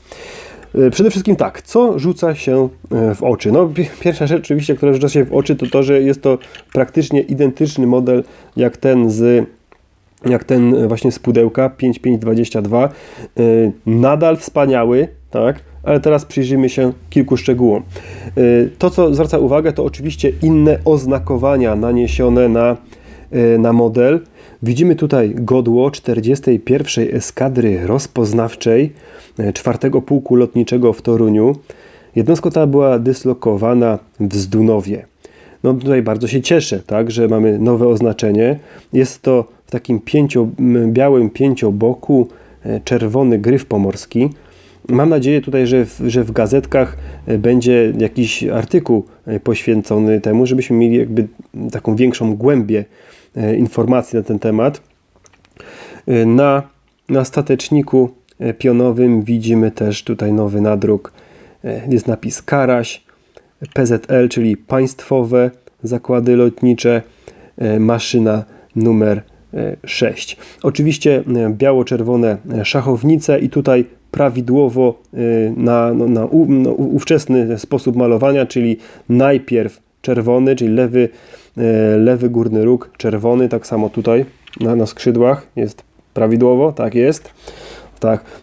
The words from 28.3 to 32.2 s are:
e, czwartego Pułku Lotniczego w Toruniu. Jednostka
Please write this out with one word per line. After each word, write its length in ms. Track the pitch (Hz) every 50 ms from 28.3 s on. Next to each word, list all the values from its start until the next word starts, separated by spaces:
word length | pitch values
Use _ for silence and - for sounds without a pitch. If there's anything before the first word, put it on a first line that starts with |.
| 107 113 113 113 - - - 117 113 127 147 151 - - - - - - - - _ -
e, 140 | 107 101 -
czwartego 480 | - - 123 120 - - 135 - 131
Pułku 340 | 127 - 143 135 131 - 127
Lotniczego 580 | 123 120 113 - 120 113 - 123 123 123 117 107
w 80 | -
Toruniu. 540 | - 120 117 113 113 110 104 107 107 131 147 147 - - - - - - - - _ _ -
Jednostka 360 | 113